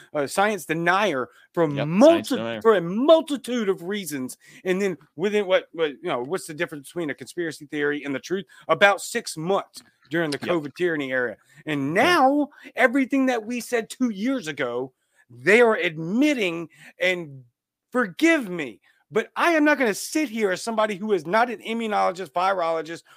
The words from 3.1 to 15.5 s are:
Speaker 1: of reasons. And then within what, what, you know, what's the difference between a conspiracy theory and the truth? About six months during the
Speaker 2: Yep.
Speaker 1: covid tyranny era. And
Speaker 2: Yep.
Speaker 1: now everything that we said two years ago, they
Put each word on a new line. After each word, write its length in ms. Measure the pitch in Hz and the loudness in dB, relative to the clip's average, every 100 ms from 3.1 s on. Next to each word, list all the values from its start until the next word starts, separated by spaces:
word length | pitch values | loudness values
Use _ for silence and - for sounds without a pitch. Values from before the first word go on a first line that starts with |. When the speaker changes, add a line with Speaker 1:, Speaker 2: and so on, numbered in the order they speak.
| 320 320 277 - 247 196 | 6 4 -6 -4 -2 -2
Speaker 1:
of 140 | 170 | -2
reasons. 520 | 170 208 170 143 127 - _ - | -4 -6 -6 -8 -8 -10 _ -8
And 180 | 185 185 | -2 0
then 160 | 202 170 _ - | 0 -4 _ -6
within 300 | 202 208 185 | -2 0 2
what, 220 | 185 - | 2 2
what, 200 | 160 160 | -2 -2
you 180 | 123 180 | -2 -4
know, 120 | 127 | -4
what's 240 | 131 180 - | -4 -6 -6
the 60 | |
difference 380 | 151 170 147 131 | -6 -6 -6 -12
between 180 | 175 156 | -8 -6
a 60 | |
conspiracy 500 | 127 123 - 165 - | -8 -10 -8 -8 -8
theory 400 | 147 151 147 147 | -10 -4 -2 -2
and 100 | 143 | -6
the 60 | 131 | -8
truth? 240 | - 190 - - - | -6 -8 -8 -10 -2
About 320 | 156 202 190 | 4 4 4
six 380 | - 233 - 160 | -2 -8 -8 -6
months 440 | 165 196 - - - _ _ | -2 -2 -2 -12 -20 _ _
during 200 | 160 160 | -4 -2
the 80 | 139 | -2
Speaker 2:
Yep. 80 | 160 | -2
Speaker 1:
covid 260 | 175 143 - | -2 -4 -4
tyranny 340 | 175 156 131 | -2 -2 -2
era. 280 | 131 123 - _ - | -2 -2 -4 _ -14
And 320 | 156 147 139 180 | -6 -2 0 2
Speaker 2:
Yep. 80 | |
Speaker 1:
now 440 | 311 349 262 294 277 - - - | 4 4 4 2 -2 -6 -10 0
everything 480 | 254 269 262 269 262 | 2 2 0 0 0
that 200 | 240 214 | 0 -4
we 140 | 247 | -8
said 280 | - 240 220 | -4 -4 -4
two 220 | - 247 | -4 -4
years 360 | 190 233 269 156 | -2 -4 -4 -4
ago, 460 | 147 127 120 135 - _ _ _ | -4 -4 -2 -6 -10 _ _ _
they 320 | 120 135 | -4 4